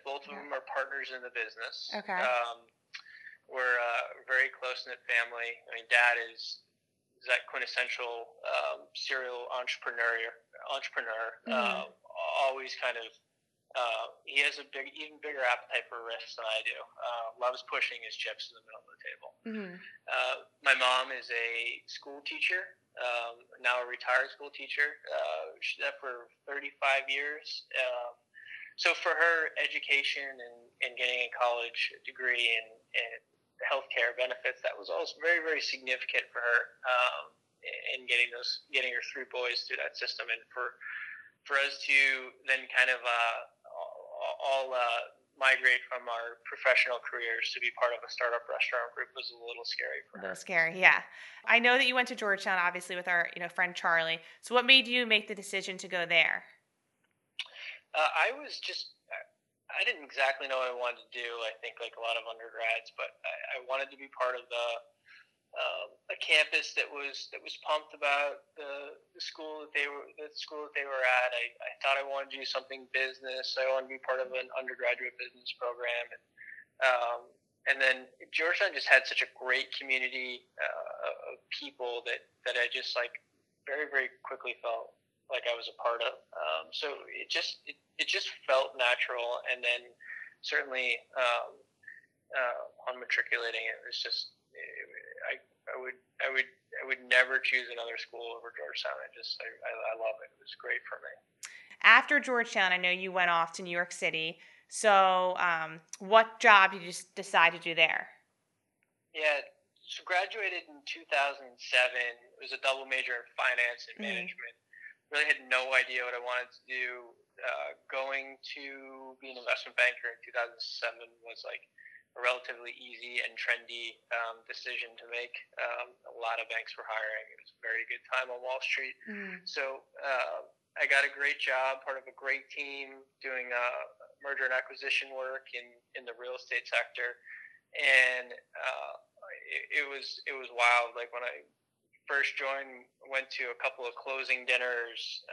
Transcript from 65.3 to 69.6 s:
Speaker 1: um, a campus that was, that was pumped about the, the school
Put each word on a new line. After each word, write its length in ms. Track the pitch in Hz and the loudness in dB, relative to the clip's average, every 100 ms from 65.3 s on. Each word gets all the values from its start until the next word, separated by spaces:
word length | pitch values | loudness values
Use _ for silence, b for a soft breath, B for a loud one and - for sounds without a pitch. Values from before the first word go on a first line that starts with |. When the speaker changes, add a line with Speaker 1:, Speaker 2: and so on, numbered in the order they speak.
| b _ - | b _ -4
Speaker 1:
um, 320 | - 90 92 - - | -4 -4 -8 -12 -12
a 60 | - | -6
campus 560 | - 156 151 160 - 143 | 4 4 6 0 -2 -4
that 80 | |
was, 480 | - 143 143 - - | -4 -6 -8 -10 -12
that 80 | - | -14
was 160 | - - | -14 -8
pumped 320 | - 151 - 147 | -2 -2 -2 -4
about 480 | 143 143 143 - - - | 0 2 0 -4 -12 -14
the, 400 | 143 139 143 - _ 170 | -10 -10 -12 -16 _ -14
the 60 | |
school 400 | - - 156 156 | -12 -10 -10 -10